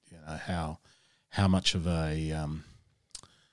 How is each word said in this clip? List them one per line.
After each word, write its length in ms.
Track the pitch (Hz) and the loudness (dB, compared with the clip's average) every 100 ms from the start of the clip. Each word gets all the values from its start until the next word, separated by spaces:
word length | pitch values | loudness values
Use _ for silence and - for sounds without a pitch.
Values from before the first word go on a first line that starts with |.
| - | -20
you 60 | 82 | -18
know, 180 | 78 78 | -12 -8
how, 420 | - 87 78 80 _ _ _ _ _ | -4 -4 -4 -8 _ _ _ _ _
how 180 | - 98 | 4 6
much 260 | 92 - | 6 2
of 120 | 92 85 | 0 0
a, 460 | 82 80 78 78 | 0 0 -2 -2
um, 320 | 78 76 78 - - _ _ _ - - _ _ | -2 -4 -6 -10 -20 _ _ _ -20 -20 _ _